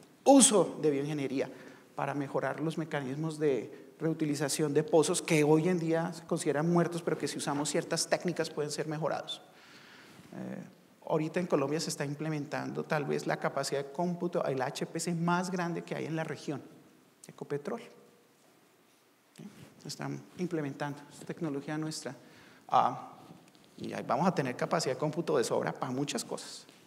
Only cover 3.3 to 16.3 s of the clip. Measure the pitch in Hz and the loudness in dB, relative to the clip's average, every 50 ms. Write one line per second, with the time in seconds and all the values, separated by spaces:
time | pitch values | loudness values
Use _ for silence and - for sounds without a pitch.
3.3 | 151 151 156 147 127 107 98 - - - - - - - 143 160 160 160 160 151 | -2 0 2 2 2 2 -2 -6 -12 -16 -20 -18 -10 -4 -2 -2 0 0 0 0
4.3 | 147 139 151 135 - - 156 147 139 147 156 - 175 160 143 185 175 - - - | 0 0 0 0 0 0 2 2 4 2 4 6 6 6 6 6 2 0 2 4
5.3 | 170 151 147 147 156 160 156 185 185 165 165 160 160 165 170 180 175 - - - | 4 6 8 8 6 6 6 4 2 2 2 2 0 0 0 -2 -6 -8 -4 -4
6.3 | 170 160 - 156 135 143 160 170 175 170 165 165 170 170 - 180 160 - 147 139 | -2 0 0 0 2 2 4 4 6 6 4 4 0 -2 -2 -2 -2 0 -2 -4
7.3 | - 131 - 160 143 143 147 - - 165 156 - 165 165 - - 202 196 - 180 | -4 -4 -2 -2 0 0 0 0 0 -2 0 0 -2 -2 0 2 0 0 0 -2
8.3 | 160 - 160 - - 156 147 147 - 160 147 156 151 151 160 - - - - - | -2 -2 -4 -4 -2 -6 -4 -4 -4 -4 -4 -4 -4 -2 -2 -2 -2 -2 -6 -8
9.3 | - - - - - - - - - - - - - - - - - - - - | -12 -12 -14 -20 -20 -20 -20 -20 -20 -20 -20 -20 -20 -20 -20 -20 -20 -20 -20 -16
10.3 | - - - - - - - - - - - - - - - - 165 156 156 156 | -12 -12 -10 -10 -10 -12 -14 -16 -20 -20 -20 -20 -20 -10 -4 0 0 0 0 0
11.3 | - 180 180 - 175 147 135 135 151 170 180 170 - - 147 139 143 143 151 160 | -2 -2 0 2 2 2 2 2 0 -2 -2 -4 -4 -4 -4 -4 -4 -4 -4 -4
12.3 | 156 147 139 - 135 131 131 131 139 151 151 - 160 151 139 147 147 147 - 156 | -4 -4 -4 -4 -6 -6 -6 -6 -4 -4 -2 -2 0 0 0 0 -2 -2 0 -2
13.3 | 151 - - 156 - 135 139 - 143 139 143 - - - 175 180 175 175 180 175 | -2 0 -2 -2 -2 -2 -2 -2 -2 -4 -4 -4 -4 -2 -2 -2 -2 -2 -4 -2
14.3 | - 170 - - 135 131 123 143 - - - - - 165 - 180 175 165 170 175 | -2 -2 0 0 0 -2 -2 -4 -4 -6 -6 -6 -6 -4 -4 -2 -2 0 2 2
15.3 | 175 180 180 185 190 180 170 170 165 175 - - 156 143 - 139 160 160 160 156 | 2 2 0 -2 -2 -2 -2 -2 -4 -4 -6 -6 -6 -6 -4 -4 -4 -4 -4 -4